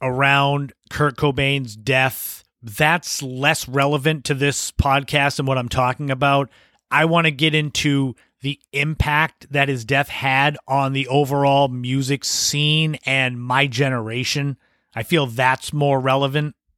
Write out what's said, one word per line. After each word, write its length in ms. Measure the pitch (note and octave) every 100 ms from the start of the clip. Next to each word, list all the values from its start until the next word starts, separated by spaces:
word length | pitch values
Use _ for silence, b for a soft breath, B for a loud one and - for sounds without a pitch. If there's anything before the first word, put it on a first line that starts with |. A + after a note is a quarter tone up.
around 720 | C3 B2+ C#3 C#3 C#3 C#3+ C#3 - _
Kurt 260 | - D3 B2
Cobain's 600 | D3 C3+ C#3 C#3 B2 G#2+
death, 680 | A2 C3 C3 - - - _ _
that's 600 | A#2 G#2 D3+ E3+ - -
less 480 | C3+ B2+ C#3+ D#3+ -
relevant 560 | C3+ C#3 D3 D3 D#3 -
to 80 |
this 380 | C#3 C#3+ C3+ -
podcast 680 | - C#3 C#3 C3+ D3 C#3+ -
and 80 | C3+
what 100 | C3
I'm 120 | A#2+
talking 400 | - B2+ B2+ D3
about. 400 | C3 C#3+ C#3 C#3 b b b _
I 140 | C#3 D#3+
want 200 | E3+ D#3+
to 60 |
get 240 | C3+ D#3 D#3
into 600 | D3+ - D3+ C#3 C3+ b b b
the 180 | C#3 C#3+ _
impact 760 | C#3 D3 D#3 D3+ D3 D#3+ - -
that 200 | C#3 C#3
his 160 | C3 A2
death 240 | C#3 C#3+
had 480 | - C3+ C3+ D3 D3 -
on 240 | C#3 C3+
the 160 | C3+ B2+
overall 640 | C#3 C#3 C#3+ C#3 C#3 C#3
music 560 | B2+ B2 C3+ C3 C#3 -
scene 720 | - - D3 D3+ D#3 D#3 D3 -
and 340 | C3+ B2+ B2
my 260 | B2 B2+ C#3
generation. 920 | A#2 C#3 B2+ A2 A#2+ B2 D3 C#3+ C3 _ _ _
I 100 | A2+
feel 220 | A2 E3+ C3+
that's 460 | A2+ B2+ C3+ -
more 300 | D3 C#3+ C3+
relevant. 540 | C3 C3+ C#3 D3 D3+ - _